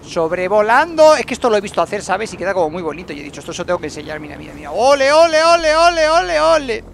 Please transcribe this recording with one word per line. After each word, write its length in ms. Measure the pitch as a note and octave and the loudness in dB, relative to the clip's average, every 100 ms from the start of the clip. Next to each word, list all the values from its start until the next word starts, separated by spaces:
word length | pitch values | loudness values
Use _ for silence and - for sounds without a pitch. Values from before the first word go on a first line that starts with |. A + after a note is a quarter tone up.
Sobrevolando. 1120 | - F3 D#3+ F3 F#3 G#3+ G#3+ B3 E4 D#4 D#4 | -8 -4 -2 -2 0 0 4 2 2 4 6
Es 100 | D4 | 6
que 100 | A3 | 0
esto 140 | B3 B3+ | -2 0
lo 80 | G#3 | 0
he 40 | |
visto 200 | G3 - | -2 -4
hacer, 200 | E3 G3+ | -4 -4
¿sabes? 320 | F#3+ F#3+ A3 | -4 -6 -6
Y 40 | F3+ | -6
queda 160 | F3+ | -4
como 160 | F#3+ D#3+ | -2 -2
muy 120 | E3+ | -4
bonito. 320 | D#3+ D3+ F3+ | -8 -10 -12
Y 60 | D3 | -14
he 40 | |
dicho, 160 | D3 - | -14 -14
esto 140 | - | -12
se 80 | E3 | -10
lo 40 | |
tengo 140 | E3+ F3 | -6 -6
que 80 | D#3 | -6
enseñar, 320 | D3+ D3+ D3+ | -12 -12 -12
mira, 180 | D3+ D3 | -12 -16
mira, 160 | D3+ | -16
mira. 180 | D3 D3 | -16 -10
¡Ole, 400 | D#3+ B3+ C#4 C4+ | 0 2 4 4
ole, 320 | D4+ E4 D#4 | 4 4 4
ole, 320 | E4 E4+ D#4+ | 4 4 2
ole, 340 | D#4 E4+ E4 D#4 | 4 2 2 2
ole, 300 | E4 F#4 D#4 | 2 0 0
ole! 440 | D#4 D#4+ C4+ A3 - | 2 2 0 -8 -10